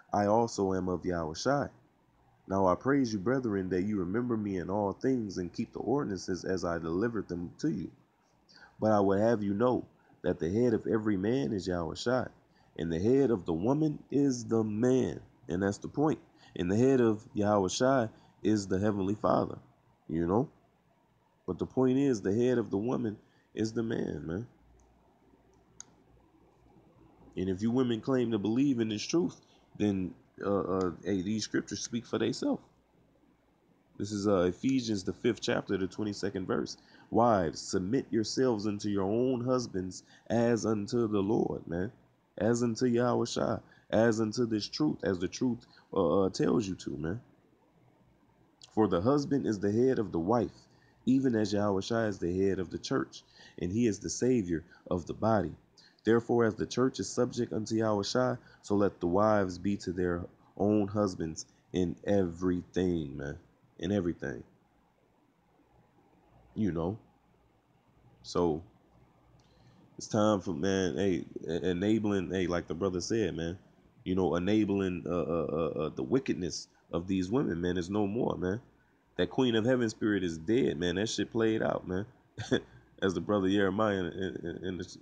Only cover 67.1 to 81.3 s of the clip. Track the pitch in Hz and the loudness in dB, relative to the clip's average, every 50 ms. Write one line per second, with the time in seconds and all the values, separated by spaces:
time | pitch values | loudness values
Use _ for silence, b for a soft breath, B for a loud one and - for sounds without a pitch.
67.1 | _ _ _ _ _ _ _ _ _ _ _ _ _ _ _ _ _ _ _ - | _ _ _ _ _ _ _ _ _ _ _ _ _ _ _ _ _ _ _ -20
68.1 | - _ - - - 90 87 85 76 80 90 - - _ _ _ _ _ _ _ | -20 _ -14 -6 -2 0 0 0 0 -2 -8 -14 -20 _ _ _ _ _ _ _
69.1 | _ _ _ _ _ b b b b b b b b b b b _ - - - | _ _ _ _ _ b b b b b b b b b b b _ -16 -8 -2
70.1 | - 110 104 107 107 95 - 104 85 71 80 98 95 95 95 85 64 73 101 98 | 2 4 4 4 4 2 0 -4 -4 -2 0 0 2 2 0 0 0 0 0 0
71.1 | 87 73 - - - - - - 80 85 - 92 87 87 98 104 110 110 104 107 | 0 -2 -4 -8 -12 -10 -6 -6 -4 -2 -2 -2 -2 0 0 2 2 2 2 0
72.1 | 101 98 87 73 87 95 90 82 87 87 85 - 78 80 98 98 92 87 87 - | 0 0 -2 -2 -2 -2 0 0 0 -2 -4 -4 -4 -2 -2 -2 -2 -4 -4 -2
73.1 | 110 117 104 82 78 82 82 82 92 - - - _ _ _ _ _ - - 90 | -2 0 0 -2 -2 -4 -4 -4 -6 -8 -12 -20 _ _ _ _ _ -10 -4 -2
74.1 | 92 95 92 78 78 90 87 98 107 107 104 95 101 98 95 92 90 82 - - | 0 2 2 2 2 0 0 2 2 2 2 2 0 0 0 -2 -2 -4 -4 -2
75.1 | 87 87 71 67 85 82 76 - 71 80 82 73 - - 78 76 - - 67 64 | -2 -2 0 0 -2 -2 -2 -2 -2 -2 -2 -2 -2 -4 -4 -4 -4 -6 -2 0
76.1 | 110 139 - - 90 - 90 80 - - - b b b b _ - 85 87 95 | 0 0 0 -2 -4 -4 -4 -6 -6 -8 -12 b b b b _ -6 -4 -2 0
77.1 | 98 95 90 92 113 135 - - 85 82 90 90 87 90 85 87 101 107 104 98 | -2 -2 0 0 -2 -2 0 -2 -2 -2 -2 -2 -2 -2 -2 -2 -2 0 0 0
78.1 | 101 120 - - - 80 87 90 98 120 - - b b b b b b b _ | -2 -2 -2 -2 -2 -2 -2 -2 -4 -4 -8 -14 b b b b b b b _
79.1 | _ - 90 - - - 131 123 113 110 107 123 131 123 120 110 - - 120 107 | _ -2 -2 0 0 2 2 4 2 2 4 2 2 2 2 0 0 0 0 0
80.1 | 104 95 90 87 82 80 80 95 113 127 - - 73 71 87 87 85 92 107 110 | 2 2 0 -2 -4 -4 -2 0 2 2 2 2 0 0 0 0 0 0 -2 -2
81.1 | - - 101 - | -2 -4 -4 -2